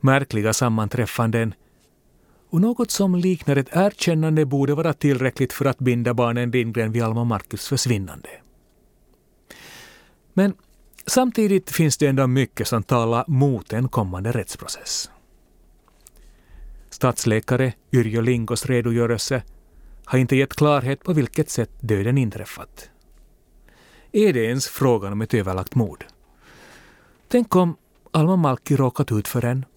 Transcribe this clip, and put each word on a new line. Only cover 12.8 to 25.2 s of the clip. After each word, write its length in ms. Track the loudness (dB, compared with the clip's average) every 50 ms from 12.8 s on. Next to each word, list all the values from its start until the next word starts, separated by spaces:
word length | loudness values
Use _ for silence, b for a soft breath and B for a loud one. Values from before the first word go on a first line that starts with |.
| 0
talar 420 | 0 0 2 2 2 0 0 0
mot 460 | 0 2 2 2 2 2 -2 -4 _ -4
en 160 | -2 -2 -2
kommande 420 | -2 -2 -2 -2 -4 -4 -4 -2
rättsprocess. 800 | -2 -4 -4 -6 -12 -14 -12 -14 -14 -14 -10 -8 -8 -8 -8 -12 -16 _ _ _ _ _ _ _ _ _ _ _ _ _ _ _ _ _ b b b b b b b b b b b b b b b b b b
Statsläkare 840 | -6 0 0 0 0 0 0 0 0 0 0 0 0 0 0 -2 -2 _ _ _
Yrjö 300 | 0 2 2 2 0 0
Lingos 440 | 0 0 0 0 -2 -4 -4 -6 -2
redogörelse 760 | 0 0 0 0 0 0 0 0 0 0 -4 -2 -4 -4 -4 -4 -8 b b b b b b b b b b b
har 140 | -2 0 0
inte 160 | 2 4 2
gett 200 | 2 2 0 0
klarhet 480 | 0 2 4 4 2 0 -2 -6 -4 _
på 100 | -2 0
vilket 360 | 0 0 0 -2 -4 -4 -2
sätt 220 | -2 -4 -4 -4 -6 -12
döden 380 | -2 -2 0 0 2 2 2
inträffat. 720 | 2 0 0 -4 -8 -14 -14 -14 -18 -18 -20 -20 -20 -20 -20 _ _ _ _ -20 _ -20 _ _ _ _ _ _ -20 b b b b b b b b b b
Är 220 | b 4 4 4 4
det 120 | 4 2
ens 220 | 0 0 -2 -4
frågan 460 | -6 -2 0 2 4 4 2 0 -4 -4
om 80 | -4